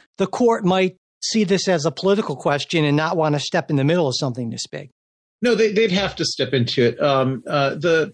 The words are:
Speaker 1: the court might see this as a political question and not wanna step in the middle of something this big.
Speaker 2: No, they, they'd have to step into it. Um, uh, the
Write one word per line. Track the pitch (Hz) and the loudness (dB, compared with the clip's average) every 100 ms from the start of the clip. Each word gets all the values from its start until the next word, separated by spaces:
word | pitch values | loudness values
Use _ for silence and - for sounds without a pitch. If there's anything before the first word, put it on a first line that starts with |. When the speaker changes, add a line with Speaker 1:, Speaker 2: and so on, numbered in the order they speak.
| _ - | _ -4
Speaker 1:
the | 185 | -4
court | - 240 226 196 | 2 2 2 2
might | 185 185 185 _ - | 2 0 -4 _ -12
see | - 220 196 | -4 0 2
this | 190 190 | 0 2
as | 175 151 | 0 0
a | |
political | - 190 202 214 139 | -2 0 0 0 -4
question | 160 143 - 170 | -2 -2 -2 0
and | 151 147 | 2 2
not | 160 170 | 0 0
wanna | 156 147 | 0 0
step | - 180 - | -2 -4 -2
in | 147 | 0
the | 139 | 2
middle | 175 147 | 2 0
of | 120 | -2
something | 139 120 117 | -6 -6 -8
this | - - | -8 -10
big. | - - _ _ _ _ - | -12 -16 _ _ _ _ -4
Speaker 2:
No, | 240 220 | 0 2
they, | 220 | 2
they'd | 202 226 | 2 0
have | 185 190 - | 0 -2 -4
to | 156 | -6
step | - 127 | -4 -2
into | 135 120 - | 0 0 2
it. | 117 117 | 0 2
Um, | 147 135 131 131 - | 0 2 0 -2 -4
uh, | 147 139 143 | -2 -2 -2
the | 165 165 151 | 0 0 0